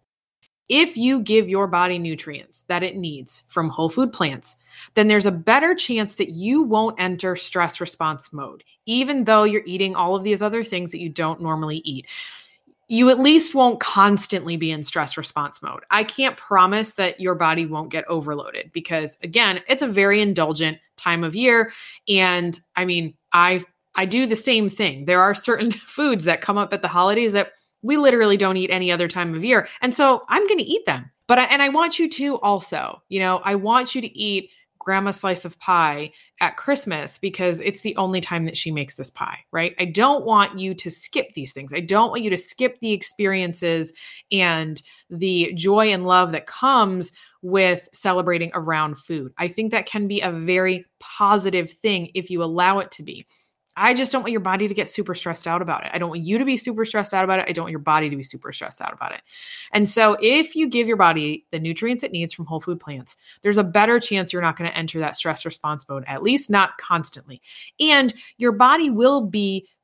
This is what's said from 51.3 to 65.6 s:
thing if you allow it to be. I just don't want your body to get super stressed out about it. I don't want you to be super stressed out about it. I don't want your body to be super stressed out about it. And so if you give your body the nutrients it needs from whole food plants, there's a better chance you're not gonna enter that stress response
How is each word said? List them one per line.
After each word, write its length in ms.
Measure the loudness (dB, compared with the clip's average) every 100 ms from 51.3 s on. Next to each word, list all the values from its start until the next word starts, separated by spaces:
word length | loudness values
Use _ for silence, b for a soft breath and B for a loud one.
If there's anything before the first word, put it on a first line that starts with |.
| 2 2 -2 -4
thing 400 | -4 -2 -2 -4
if 140 | -8 -6
you 140 | -4
allow 380 | -2 0 2 2
it 100 | -2
to 120 | -10
be. 200 | -14 -18 -20 _ _ _ _
I 200 | 0 2
just 180 | 2 0
don't 80 | -2
want 120 | -2
your 100 | -2
body 260 | 0 0 0
to 60 |
get 160 | -2 -4
super 240 | -4 -6
stressed 320 | -6 -6 -6 -2
out 160 | -2
about 240 | -2 -4 -4
it. 60 |
I 40 | -6
don't 120 | -6
want 160 | -6 -2
you 100 | 0
to 80 |
be 140 | 2 0
super 260 | -2 -4
stressed 300 | -2 -2 -2
out 100 | 0
about 140 | 0 0
it. 80 | 0
I 40 |
don't 120 | -4
want 60 | -6
your 80 | -6
body 320 | 0 2 2
to 60 | -4
be 60 |
super 300 | -8 -10 -12
stressed 300 | -12 -10 -10
out 100 | -10
about 200 | -10 -12
it. 100 | -12 -18 B B B B
And 160 | 0 2
so 300 | 4 4 4
if 340 | 4 4 2
you 140 | -2 -2
give 180 | 0 0
your 120 | 4
body 480 | 4 4 -2 -6 _
the 60 | -6
nutrients 440 | -6 -4 -2 -2
it 100 | -4
needs 220 | -6 -6
from 100 | -8
whole 160 | -8 -8
food 180 | -6 -8
plants, 380 | -8 -14 -12 -16 b b
there's 160 | 0 2
a 80 |
better 340 | 2 4 4 4
chance 320 | 2 -2 -2
you're 120 | -2
not 160 | -2 -2
gonna 100 | -4
enter 260 | -6 -6 -4
that 160 | -4 -4
stress 300 | -4 -4 -6
response 420 | -8